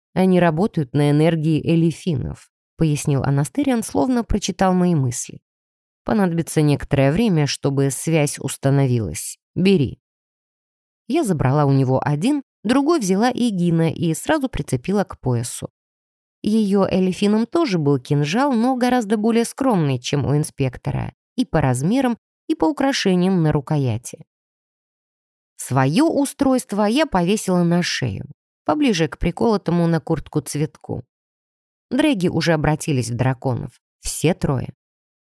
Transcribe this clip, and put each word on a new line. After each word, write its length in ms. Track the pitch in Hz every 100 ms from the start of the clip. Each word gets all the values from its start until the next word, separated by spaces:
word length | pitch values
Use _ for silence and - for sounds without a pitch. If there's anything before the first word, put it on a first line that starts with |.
| _
Они 260 | - 185 180
работают 540 | 170 156 220 - 139
на 160 | 147 147
энергии 500 | 147 160 165 151 151
элефинов, 880 | - 165 165 - - 151 - - - _ _ -
пояснил 440 | 160 147 - 135
Анастериан, 600 | - 139 147 - 285 240
словно 420 | - 285 269 247
прочитал 480 | 214 214 - - 190
мои 220 | 185 180
мысли. 480 | 165 131 120 - - _ _ _ _ _ _ -
Понадобится 560 | 226 185 165 160 -
некоторое 500 | 151 139 - 139 135
время, 340 | 170 233 160 143
чтобы 440 | - 147 139 139
связь 480 | - - 160 147 -
установилась. 960 | - - 135 139 135 120 98 - - - _
Бери. 460 | - 185 190 117 - _ _ _ _ _ _ _ _ _ _ -
Я 160 | 302
забрала 440 | 254 156 127 147 139
у 60 |
него 280 | 135 127 131
один, 400 | - 147 220 294 - _ 202
другой 320 | 262 285 339
взяла 320 | 185 190 247
Игина 580 | - 240 190 175 165 165
и 220 | - 165
сразу 360 | 160 - 311 262
прицепила 560 | - - 127 - 202
к 160 | 185 -
поясу. 500 | 127 120 123 - - _ _ _ _ _ _ _
Её 440 | 208 220 208 196 190
элефином 580 | 196 185 175 202 214 233
тоже 320 | 339 311 180
был 200 | 143 139
кинжал, 540 | - 147 147 208 285
но 240 | 233 247 254
гораздо 400 | 247 247 202 214
более 280 | 214 226
скромный, 540 | 226 - 262 196 147 127
чем 280 | - 143 120
у 100 | 147
инспектора, 800 | 156 - 135 - - 139 - - _ -
и 80 |
по 160 | - 160
размерам, 580 | 135 127 156 254 254 226 _ _ -
и 60 |
по 120 | 320 320
украшениям 760 | 294 269 - 196 180 185 190
на 100 | 156
рукояти. 720 | 147 - 151 131 104 - - - _ _ _ _ _ _ _ _ _ _ _ _ -
Своё 520 | - 131 135 175 320
устройство 760 | - 277 - 269 254 - 202
я 220 | 208 254 311
повесила 560 | 185 175 208 - 180
на 200 | 175 175
шею, 440 | 175 - 127 95 127 - _ _
поближе 440 | - 302 277 175 165
к 100 | -
приколотому 680 | 175 - 233 202 - 170 170
на 140 | 165
куртку 400 | - 160 - 151
цветку. 640 | - 143 151 - - 104 - _ _ _ _ _ _ _ -
Дрэги 380 | 254 311 226 170
уже 240 | - 165
обратились 580 | 156 147 151 - 135 113
в 40 |
драконов, 640 | 120 123 127 135 113 98 - _ _
все 340 | - - 151
трое. 400 | 185 - 127 - - _ _ _ _